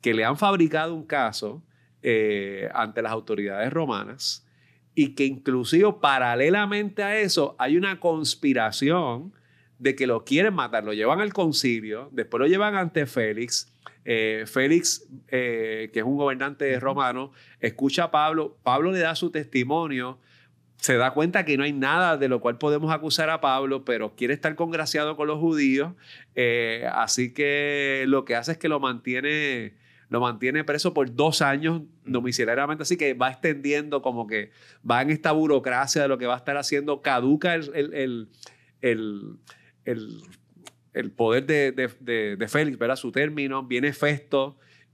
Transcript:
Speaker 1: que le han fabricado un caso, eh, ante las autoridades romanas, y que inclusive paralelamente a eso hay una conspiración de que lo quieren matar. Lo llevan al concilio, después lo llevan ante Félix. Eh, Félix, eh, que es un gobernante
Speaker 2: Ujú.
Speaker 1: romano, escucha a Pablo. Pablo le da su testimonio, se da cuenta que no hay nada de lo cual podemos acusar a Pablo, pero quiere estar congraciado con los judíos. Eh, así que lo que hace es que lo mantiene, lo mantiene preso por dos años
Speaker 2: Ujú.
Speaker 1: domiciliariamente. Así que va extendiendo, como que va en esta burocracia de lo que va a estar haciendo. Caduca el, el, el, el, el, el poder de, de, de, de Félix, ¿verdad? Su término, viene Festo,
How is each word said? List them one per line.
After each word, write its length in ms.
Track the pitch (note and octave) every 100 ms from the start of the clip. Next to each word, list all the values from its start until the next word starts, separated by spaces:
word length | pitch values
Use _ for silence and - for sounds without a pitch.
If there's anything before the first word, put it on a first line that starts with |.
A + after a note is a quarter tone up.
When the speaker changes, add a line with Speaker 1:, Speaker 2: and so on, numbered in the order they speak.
Speaker 1:
que 120 | B2
le 120 | A2 A2
han 100 | D3
fabricado 580 | G3+ G3 E3 D#3 E3
un 120 | E3 -
caso, 580 | D3 A#2+ G#2 G#2 C#3 - _ _ _
eh, 680 | B2 A2+ G#2+ G2+ G2 G2 G#2+
ante 280 | - A2 A2+
las 120 | A2+
autoridades 580 | A2+ G#2+ G#2+ G2+ G2 A#2+
romanas, 760 | D3 D3+ G#2 G2+ B2+ - - _ _ _ _ _ -
y 200 | C#3 C3+
que 80 |
inclusive 680 | C3+ C3+ C#3 B2+ A#2 E3 G#3 -
paralelamente 1000 | D3 C3+ B2 A#2+ C#3+ G3 G3+ G#3 G#3 G3
a 140 | G3+ G#3+
eso 380 | G3+ E3+ C#3+ -
hay 200 | C3 E3
una 240 | G3 F#3
conspiración 1300 | F3 D#3+ D3+ - C#3 B2 A2 - C#3 F3 D3 A#2 F3 - _ _ _ _
de 160 | C3 C3+
que 100 | B2+
lo 200 | A2+ -
quieren 280 | C#3+ G#3 F3+
matar. 280 | B2 A2
Lo 80 | G#2
llevan 300 | G#2+ A2 E3
al 100 | G#3
concilio, 800 | G3+ E3+ C#3+ C3 A2+ G#2+ G#2+ C#3+
después 280 | C3 A2 A#2+
lo 80 | C#3
llevan 280 | F#3 G#3 G3+
ante 300 | F3 D#3+ C3+
Félix. 680 | - A2 G#2 A#2+ - - _ - _
Eh, 400 | - A2+ A2 A2 A2
Félix, 600 | C3 C3+ E3 E3+ - - C3 _
eh, 600 | B2+ B2 A2+ A2 A2 A2
que 60 | A#2
es 60 | A2+
un 120 | C#3+
gobernante 580 | C#3+ C3 C#3 C#3+ C#3 B2+
Speaker 2:
Ujú. 100 | C3
Speaker 1:
romano, 460 | C#3 C3 B2 C3+ - - -
escucha 420 | A#2 A2+ C#3 C3+ E3+
a 60 |
Pablo. 460 | - D3+ D#3+ D3+ -
Pablo 300 | - B2+ E3+
le 80 | F#3
da 160 | D#3+ D#3+
su 160 | F3
testimonio, 880 | D#3+ C3+ C3+ B2 D#3+ D#3+ C3 B2 C3 _ _ _ _ _ _
se 220 | - B2+
da 140 | B2+
cuenta 320 | C#3+ E3 G3 D#3+
que 100 | C#3
no 60 |
hay 80 | D3
nada 460 | C#3+ C3+ E3 F3+ D#3
de 100 | C3+
lo 140 | B2
cual 160 | A#2+ A#2+
podemos 340 | D3+ D3 D#3
acusar 380 | D#3+ D#3 - D#3
a 100 | D#3+
Pablo, 460 | D3 C3 C3+ C3+ C3+
pero 320 | A#2 G#2+ -
quiere 160 | B2
estar 200 | D3 D#3+ D#3
congraciado 600 | E3+ E3 D3+ D3+ D3+ D3+
con 120 | D3+
los 120 | D3+
judíos. 540 | E3 D#3 C#3 C3+ D#3 F3+ - - - -
Eh, 500 | A#2+ A#2+ A#2 A2+ A#2+
así 420 | - A2+ - B2
que 680 | B2 C#3+ C#3+ D3 C#3+ C#3 C3+ C3
lo 160 | C#3 C3+
que 100 | A#2+
hace 160 | A#2+
es 60 | E3
que 100 | D#3
lo 140 | D3
mantiene, 920 | C3+ A#2+ B2+ B2 C#3+ D3+ C#3+ B2+ G#2+ _ _ _ _
lo 100 | A#2+
mantiene 440 | A#2+ A2 B2+ D3
preso 300 | D3+ D3 F3+
por 220 | D3+ C3 A#2+
dos 260 | D3+ D#3
años 360 | C#3+ C#3 D#3+ E3
Speaker 2:
Ujú. 120 | D3 _ -
Speaker 1:
domiciliariamente. 800 | B2+ B2 B2 A2+ A#2+ C#3+ D#3
Así 140 | D3 F3+
que 160 | D3
va 160 | B2 C3+
extendiendo, 720 | B2+ E3 C#3+ C#3 D3 D3 C#3+
como 260 | C3 A#2+ G#2+
que 240 | A2 G#2 _ - - A2+
va 120 | A#2+
en 80 | C3+
esta 220 | D3+ D#3+
burocracia 720 | D#3 D#3 C#3 C3 B2 C3+ D#3
de 60 | C#3
lo 80 | C3
que 80 | B2
va 100 | B2
a 20 |
estar 200 | B2+ C#3+
haciendo. 440 | C3+ C#3+ D3 C#3+
Caduca 540 | D3 C3 B2+ D3+ F3+ E3
el, 160 | D3
el, 200 | D#3 D3
el, 340 | D3 C3 A#2+ A2 _ - _ _ _
el, 580 | B2+ A2 A2 G2+ G#2+ A2+ _ - _ _ -
el, 360 | A2+ A2 A2 - - _ _ - _ _
el 180 | - -
poder 340 | - A#2 A#2+ C#3
de, 260 | D3+ C#3
de, 180 | B2+ B2+ -
de, 340 | B2 A2+ G#2+ G2
de 120 | A2
Félix, 280 | D3 D3+ B2
¿verdad? 200 | A#2 C3
Su 160 | B2
término, 500 | B2+ D3+ D3 C#3 C3+
viene 300 | B2+ B2 C#3+
Festo, 640 | - D3 C#3+ - C#3 C3+ - _ _ _